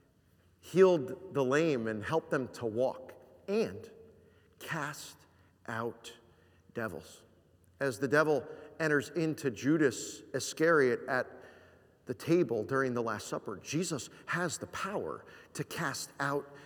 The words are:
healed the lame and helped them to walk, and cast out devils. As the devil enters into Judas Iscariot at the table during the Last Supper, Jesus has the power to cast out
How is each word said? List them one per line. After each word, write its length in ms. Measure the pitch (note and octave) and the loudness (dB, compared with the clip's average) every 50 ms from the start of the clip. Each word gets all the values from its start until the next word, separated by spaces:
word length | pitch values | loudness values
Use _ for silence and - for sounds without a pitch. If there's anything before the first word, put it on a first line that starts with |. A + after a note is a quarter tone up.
| _ _ _ _ _ _ _ _ _ _ _ _ | _ _ _ _ _ _ _ _ _ _ _ _
healed 760 | - - - F3 F#3+ F#3 F3+ D#3 B2+ - - - - - A#2+ | -16 0 6 8 8 8 8 6 2 -2 -6 -10 -10 -4 -2
the 100 | C#3+ C3 | 0 2
lame 440 | B2 C#3 D3+ E3+ E3 C#3 A#2+ A2+ A2+ | 4 4 4 4 4 2 2 0 -2
and 140 | A2 G#2 G2 | -4 -4 -4
helped 280 | - D#3+ E3 D#3+ - | -2 0 0 0 0
them 180 | E3+ C#3 B2 A2 - | -2 -2 -2 -4 -6
to 100 | - A#2+ | -6 -6
walk, 480 | A2+ G#2 A#2 C3 A#2+ - - - - - - - - - - - - | -4 0 0 0 0 -2 -4 -10 -16 -18 -20 -20 -20 -20 -16 -8 -2
and 420 | G3+ A3+ G3+ - - - - - - - - - - - - - _ _ _ _ _ _ | 0 0 0 -2 -4 -8 -12 -16 -20 -20 -20 -20 -20 -20 -20 -20 _ _ _ _ _ _
cast 580 | - - D#3 D#3+ C#3 D3 D3 - - - - - - _ _ _ _ _ _ _ _ A#2 | -10 -8 -6 -6 -6 -6 -8 -10 -14 -16 -18 -20 -20 _ _ _ _ _ _ _ _ -8
out 440 | A#2 A2+ A#2 A#2 A2+ - - - - - - - - _ _ _ _ _ _ - _ | -6 -4 -4 -4 -6 -8 -14 -18 -18 -18 -20 -20 -20 _ _ _ _ _ _ -12 _
devils. 480 | A#2 A2+ A2 E2+ C#2 - - - - - _ _ _ _ _ _ _ _ _ _ _ | -6 -6 -4 -6 -8 -12 -14 -20 -20 -20 _ _ _ _ _ _ _ _ _ _ _
As 180 | C#3 C3+ A#2+ G#2+ | -2 -2 0 0
the 100 | C#3+ B2+ | 0 4
devil 360 | C#3+ D3+ D#3 D#3 D3+ B2+ - - - - - - - - | 6 6 6 6 4 2 0 -4 -12 -16 -16 -18 -6 -2
enters 300 | D#3+ D#3 D3+ C#3 B2 - | 0 2 2 2 2 0
into 400 | - F3 D#3+ D#3+ C#3+ - - C3+ | -2 -2 0 0 -2 -2 -2 -4
Judas 720 | A2 G2+ A#2 C3+ D#3+ D#3+ D#3 B2+ G#2+ G#2 G#2+ - - - - - - | -4 0 2 2 4 4 4 2 2 0 -6 -10 -12 -14 -12 -6 -6
Iscariot 680 | C3 - - - - D#3+ E3+ E3 D3+ C3 B2 A#2 A2+ - - | -6 -4 -6 -2 2 4 6 6 6 6 4 4 0 -2 -2
at 180 | C3+ B2+ A#2+ - - - - - - - - - - - _ _ _ _ _ | -2 -2 -2 -4 -8 -16 -20 -20 -20 -20 -20 -20 -20 -20 _ _ _ _ _
the 80 | - A#2+ | -8 -8
table 480 | - - C3+ E3 F3+ E3+ A#2 A2+ G#2+ G#2+ | -6 0 2 4 4 4 2 0 -2 -2
during 320 | - C3+ C3+ C3+ B2+ A#2+ | 0 0 0 2 2 0
the 80 | A#2+ A2+ | 0 -2
Last 260 | A2+ G#2+ G#2 - - | -2 -4 -4 -6 -6
Supper, 320 | D3+ - - B2+ G2+ F2 - | -8 -6 -6 -8 -10 -10 -8
Jesus 460 | - C#3 D#3+ F#3 E3 E3 B2 - - - - - | -4 -4 -2 -2 -2 -4 -6 -6 -10 -14 -16 -8
has 320 | - - E3+ F3+ D#3 - - | -4 -2 -2 0 -2 -2 -6
the 100 | - - | -8 -10
power 560 | - - - F#3+ G#3 D#3+ F#2 D#2 A#1 - - - - - - - - | -8 -6 -6 -4 -4 -4 -4 -4 -6 -8 -12 -16 -20 -20 -20 -14 -8
to 100 | - - | -8 -8
cast 460 | - - - E3 C#3 C3 - - - - - | -6 -4 -4 -4 -4 -4 -4 -8 -10 -6 -4
out 260 | C#3 C#3 C#3+ C#3+ C#3 - - - - | -2 0 0 -2 -4 -6 -12 -20 -18